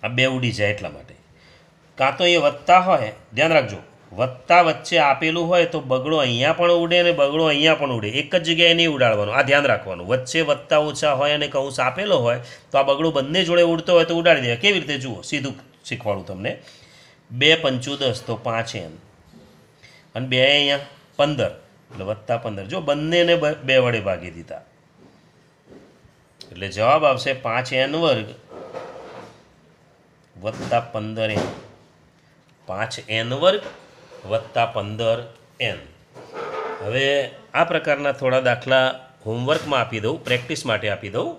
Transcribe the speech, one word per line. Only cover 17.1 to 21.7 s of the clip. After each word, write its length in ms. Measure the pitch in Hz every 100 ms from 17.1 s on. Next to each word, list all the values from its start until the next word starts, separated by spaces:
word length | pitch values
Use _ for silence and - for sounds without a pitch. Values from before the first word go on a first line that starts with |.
| _ _
બે 200 | 120 147 160
પંચુ 360 | 147 127 131 143
દસ 260 | 135 110
તો 120 | - 113
પાંચ 320 | 120 113 113 110
એન, 160 | 82 78 _ _ _ - - _ _ _ - - _
અને 120 | 117 131
બે 120 | 127
અહીંયા 460 | 135 143 143 143 139 - _ -
પંદર, 360 | 147 143 95 - -